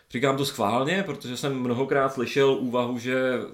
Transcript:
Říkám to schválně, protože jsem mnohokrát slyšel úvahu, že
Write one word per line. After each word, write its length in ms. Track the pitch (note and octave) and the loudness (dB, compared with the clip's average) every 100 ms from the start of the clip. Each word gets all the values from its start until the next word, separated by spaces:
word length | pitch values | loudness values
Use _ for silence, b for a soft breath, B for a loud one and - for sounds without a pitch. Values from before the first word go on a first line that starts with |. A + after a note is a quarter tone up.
| _ | _
Říkám 260 | B2 C#3 C3+ | -2 0 0
to 80 | |
schválně, 580 | C#3 - G#2 A#2+ C#3 F#3+ | -2 0 0 2 0 0
protože 340 | E3+ B2 B2 B2 | -2 -6 -8 -6
jsem 240 | C#3+ C3 | -4 -2
mnohokrát 540 | B2 A#2+ C3+ C#3 C3+ | -2 0 0 2 2
slyšel 380 | C3+ A#2 C#3 C#3 | 0 -2 4 4
úvahu, 460 | C3+ B2+ B2 A#2+ B2 | 4 2 0 0 -2
že 340 | A#2+ C3 C3 B2 G#2 | -2 0 0 -2 -4